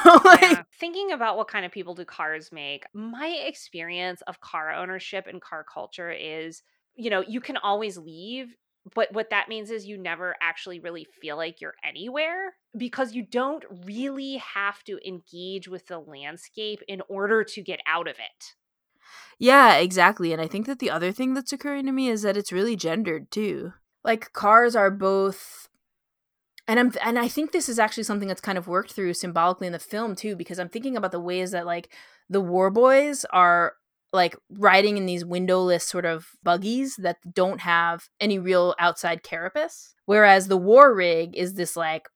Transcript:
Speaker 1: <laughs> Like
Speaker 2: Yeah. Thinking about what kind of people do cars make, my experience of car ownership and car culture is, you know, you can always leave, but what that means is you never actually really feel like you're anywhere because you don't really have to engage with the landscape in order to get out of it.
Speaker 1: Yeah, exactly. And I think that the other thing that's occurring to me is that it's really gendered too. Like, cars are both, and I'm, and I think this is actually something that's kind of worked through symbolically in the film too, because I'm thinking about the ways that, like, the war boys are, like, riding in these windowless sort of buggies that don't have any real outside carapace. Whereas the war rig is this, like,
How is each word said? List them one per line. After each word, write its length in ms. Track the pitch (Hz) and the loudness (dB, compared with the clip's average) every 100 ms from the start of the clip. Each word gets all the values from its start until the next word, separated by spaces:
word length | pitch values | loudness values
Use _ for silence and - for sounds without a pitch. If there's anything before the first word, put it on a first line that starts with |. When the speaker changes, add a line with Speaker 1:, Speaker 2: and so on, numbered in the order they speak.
Speaker 1:
<laughs> 200 | - 339 | 10 12
Like 160 | 370 359 | 12 10
Speaker 2:
Yeah. 200 | 370 330 - - | 10 4 -2 -12
Thinking 320 | 339 349 403 | -10 -8 -6
about 240 | 302 226 202 | -4 -2 -4
what 120 | 220 | -4
kind 180 | 214 180 | -6 -8
of 60 | |
people 220 | 202 175 | -10 -14
do 100 | 175 | -14
cars 460 | 175 - 156 156 151 | -14 -10 -8 -8 -12
make, 320 | 160 143 143 - | -16 -12 -14 -16
my 340 | 208 220 233 311 330 | -16 -14 -12 -10 -8
experience 800 | - - - 175 165 175 180 180 - | -10 -14 -16 -16 -12 -10 -10 -10 -14
of 120 | 180 | -18
car 300 | - 170 156 | -12 -10 -8
ownership 540 | 151 180 185 - 190 190 | -8 -8 -10 -10 -12 -12
and 140 | 185 | -16
car 220 | - 160 | -16 -16
culture 460 | 151 - - - 170 | -16 -16 -16 -14 -12
is, 500 | 165 156 160 160 160 _ _ _ | -12 -12 -12 -12 -16 _ _ _
you 160 | - 226 | -12 -4
know, 120 | 196 190 | -4 -4
you 140 | 233 | -8
can 160 | 247 285 | -10 -6
always 400 | 202 202 220 180 | -2 -2 -4 -10
leave, 560 | 160 160 196 254 247 240 _ _ - | -18 -18 -14 -14 -14 _ _ _ -10
but 180 | - 214 | -4 -4
what 180 | 208 220 | -4 -4
that 180 | 208 - | -4 -4
means 220 | 220 214 | -8 -12
is 140 | 226 196 | -12 -12
you 120 | 208 | -12
never 380 | 180 165 180 - | -10 -8 -8 -6
actually 380 | 165 165 - 180 | -6 -6 -12 -14
really 240 | 170 170 147 _ | -14 -14 -18 _
feel 160 | 156 147 | -12 -10
like 240 | 165 170 | -10 -12
you're 140 | 160 - | -18 -14
anywhere 720 | 151 147 226 269 311 359 381 - _ 226 | -14 -12 -10 -6 -6 -6 -12 -14 _ -12
because 380 | 240 247 262 | -10 -6 -8
you 120 | 233 208 | -8 -8
don't 380 | 240 262 311 - 180 | -6 -4 -6 -14 -20
really 520 | 180 208 269 269 269 269 | -16 -10 -10 -10 -10 -12
have 480 | - 196 202 202 | -10 -8 -6 -8
to 140 | - 196 190 | -12 -14 -14
engage 600 | 180 _ 170 180 190 180 | -16 _ -16 -12 -12 -12
with 200 | 185 180 | -16 -14
the 100 | 175 | -16
landscape 840 | 156 143 143 170 - - 214 208 - | -16 -16 -16 -16 -18 -12 -10 -10 -12
in 160 | 196 - | -12 -10
order 340 | 196 202 220 | -4 0 0
to 200 | 214 - | 0 -6
get 180 | 185 156 - | -10 -8 -2
out 200 | 165 165 | -2 -4
of 80 | |
it. 400 | 123 110 _ - _ _ _ _ _ _ - - - | -10 -16 _ -20 _ _ _ _ _ _ -20 -20 -2
Speaker 1:
Yeah, 360 | 247 277 247 151 | 6 8 8 6
exactly. 560 | 180 185 175 208 170 | 4 4 4 4 -4
And 80 | 160 | -4
I 60 | 160 | -6
think 200 | 190 226 | -6 -8
that 120 | 269 | -6
the 120 | 240 | -6
other 220 | 156 180 | -4 -4
thing 220 | 214 254 | -4 -4
that's 180 | 262 254 | -4 -6
occurring 340 | 277 294 277 269 | -8 -8 -6 -4
to 60 | |
me 160 | 262 262 | -2 -2
is 140 | 220 | -2
that 140 | 202 202 | -2 -2
it's 160 | 202 | -4
really 240 | 180 214 220 | -4 -2 -4
gendered 540 | 165 165 208 160 147 | -4 -4 -4 -6 -8
too. 420 | - 208 143 175 - _ _ | -6 -6 -6 -10 -16 _ _
Like, 280 | - 226 - | -4 -4 -6
cars 440 | - 202 220 240 226 | -4 6 6 6 4
are 140 | 196 | 2
both, 800 | 196 190 196 196 190 - - - _ _ _ _ _ _ _ _ _ - | 0 0 0 0 -4 -14 -20 -20 _ _ _ _ _ _ _ _ _ -2
and 100 | 226 | 2
I'm, 140 | 247 - | 2 0
and 160 | 226 240 | -2 -2
I 80 | 240 | -2
think 220 | - 302 | -4 -4
this 160 | 359 - | -4 -2
is 100 | 233 | 0
actually 260 | 214 - | 0 -2
something 240 | 220 202 196 | -6 -4 -6
that's 120 | 185 | -6
kind 160 | - 185 | -6 -6
of 120 | 175 | -4
worked 240 | 180 208 | -4 -4
through 220 | - 185 | -6 -6
symbolically 520 | 175 185 170 170 180 185 | -4 -4 0 0 0 -6
in 60 | |
the 60 | 170 | -10
film 340 | - 208 226 | -10 -8 -6
too, 220 | 185 214 190 | -8 -8 -8
because 220 | 175 180 | -10 -10
I'm 80 | 175 | -10
thinking 280 | 233 262 247 | -8 -6 -4
about 140 | 190 | -4
the 80 | 175 | -6
ways 300 | 175 180 185 | -4 -4 -4
that, 160 | 185 175 | -6 -6
like, 260 | 170 175 - - _ - | -6 -8 -20 -20 _ -4
the 100 | 196 | -2
war 300 | 180 180 190 | 0 2 2
boys 540 | 202 254 269 294 277 - | 4 6 6 2 -2 -2
are, 440 | 185 175 175 170 - _ _ _ | 4 6 4 2 -4 _ _ _
like, 240 | 190 175 - _ | 0 0 -2 _
riding 480 | 208 202 190 208 208 | 2 6 6 6 2
in 100 | 185 | -2
these 180 | 175 | -4
windowless 600 | 170 175 185 185 180 175 | -4 -2 0 2 2 0
sort 220 | - 180 170 | -2 -4 -4
of 220 | 160 - _ | -4 -8 _
buggies 540 | - 175 196 247 269 - | 0 0 0 -4 -4 -6
that 200 | 185 165 175 | -6 -6 -6
don't 260 | 175 185 196 | -2 -2 -2
have 460 | 180 170 170 170 - - | 0 2 0 -4 -10 -6
any 180 | 208 196 | -4 -2
real 360 | 180 180 175 - | 0 2 2 2
outside 440 | 175 170 175 170 | 0 0 -4 -6
carapace. 720 | - 165 175 302 330 - - _ - | -8 -10 -8 -6 -6 -10 -20 _ 0
Whereas 400 | 208 208 190 190 | 6 8 8 6
the 80 | 190 | 0
war 380 | 185 240 285 | 8 10 10
rig 420 | 214 180 165 170 - | 8 2 0 -2 -4
is 180 | 180 | -6
this, 220 | 190 170 - | -4 -6 -6
like, 320 | 165 160 - | -6 -6 -10